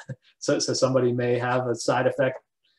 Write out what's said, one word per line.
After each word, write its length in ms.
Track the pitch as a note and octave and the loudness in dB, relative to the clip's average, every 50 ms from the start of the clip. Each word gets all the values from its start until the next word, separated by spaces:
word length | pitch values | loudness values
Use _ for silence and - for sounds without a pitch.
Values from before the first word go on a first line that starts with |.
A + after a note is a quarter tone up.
| - - | -14 -14
<laughs> 80 | - _ _ _ _ - | -14 _ _ _ _ -8
So, 200 | - - C#3+ E3+ | -2 -2 0 0
so 140 | - - | 0 -2
somebody 400 | A2+ - C3+ B2+ C3 B2+ B2 A#2+ | 0 0 0 2 2 2 2 2
may 260 | A#2+ B2 A#2+ A#2+ B2 A#2+ | 0 0 0 0 0 0
have 280 | B2 B2 B2+ B2+ B2+ B2 | 0 0 0 0 0 -2
a 60 | A2+ | -4
side 320 | - - - B2+ B2 B2+ | -4 -2 0 0 2 2
effect 320 | B2+ - - C3 B2+ - - _ _ _ _ _ _ _ | 0 2 2 0 -2 -2 -6 _ _ _ _ _ _ _